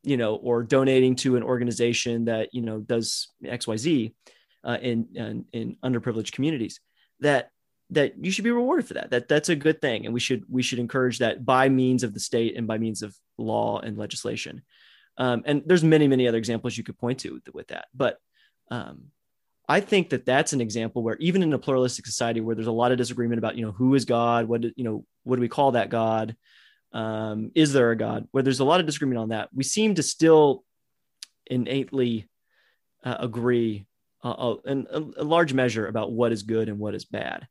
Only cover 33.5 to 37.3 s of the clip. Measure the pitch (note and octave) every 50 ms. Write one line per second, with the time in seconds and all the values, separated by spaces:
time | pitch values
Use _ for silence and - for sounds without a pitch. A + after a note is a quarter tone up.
33.5 | B2 A#2+ A#2 A2+ G#2+ G2+ G2 _ _ _ _ _ _ _ - B2 - - B2+ A#2+
34.5 | G#2+ - _ - C#3 C#3 B2 - - D3+ D#3 - - - D3 D3+ D#3+ E3+ E3+ D3
35.5 | C3 C3 B2+ B2 G#2+ A2+ G#2+ - G#2+ A2+ G#2+ - A#2+ A2 A#2+ A#2 A#2 G#2 G2+ G#2+
36.5 | A2 A2 A2 G#2+ G#2 G2+ G#2 G#2 G2+ G2+ - _ - G#2 - -